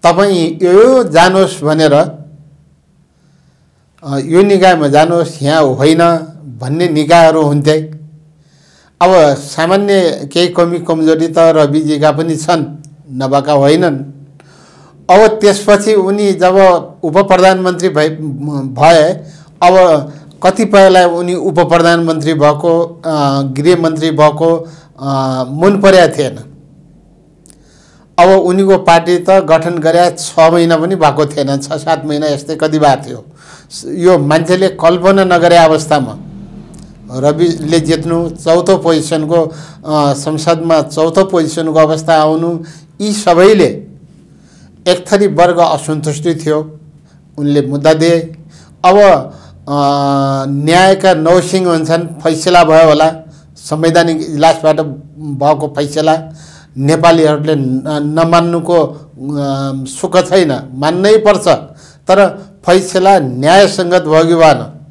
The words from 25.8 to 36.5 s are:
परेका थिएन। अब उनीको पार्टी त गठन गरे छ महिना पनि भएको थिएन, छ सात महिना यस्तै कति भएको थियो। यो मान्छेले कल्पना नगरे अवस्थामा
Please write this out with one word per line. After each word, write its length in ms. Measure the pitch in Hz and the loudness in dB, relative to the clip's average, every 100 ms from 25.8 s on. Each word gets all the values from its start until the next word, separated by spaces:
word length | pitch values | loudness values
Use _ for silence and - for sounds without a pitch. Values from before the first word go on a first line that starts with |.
परेका 360 | 196 190 165 135 | 4 4 2 0
थिएन। 200 | 135 107 - - _ _ _ _ _ _ _ _ _ _ _ _ _ _ _ - | -6 -6 -20 -20 _ _ _ _ _ _ _ _ _ _ _ _ _ _ _ 0
अब 100 | 175 | 4
उनीको 500 | 190 180 185 196 185 | 4 2 0 2 2
पार्टी 400 | - 170 170 175 | 4 2 2 -2
त 120 | 175 | 2
गठन 480 | 190 156 160 160 170 | 0 2 0 0 -4
गरे 380 | 156 170 175 - | 0 2 0 -2
छ 200 | - - | -8 2
महिना 380 | 165 170 170 165 | 2 4 2 0
पनि 200 | 165 190 | -2 0
भएको 300 | 156 135 147 | 0 0 -4
थिएन, 300 | 147 139 139 | -4 -4 -4
छ 160 | 139 | -6
सात 320 | 156 151 160 | -10 -4 -4
महिना 220 | 147 147 151 | -4 -4 -4
यस्तै 300 | 143 - 156 | -6 -8 -4
कति 220 | 156 156 | -2 0
भएको 300 | 147 131 - | 2 0 -4
थियो। 160 | 120 - _ - - _ - - | -16 -18 _ -20 -20 _ -18 -12
यो 320 | - 175 175 | -4 0 0
मान्छेले 500 | 143 156 165 185 190 | 0 -2 -2 -2 -2
कल्पना 560 | 190 165 175 180 196 | 0 0 0 0 0
नगरे 320 | 185 175 170 170 | 2 2 4 4
अवस्थामा 600 | 160 156 156 151 123 107 - - - | 4 2 0 -2 -2 -10 -18 -20 -20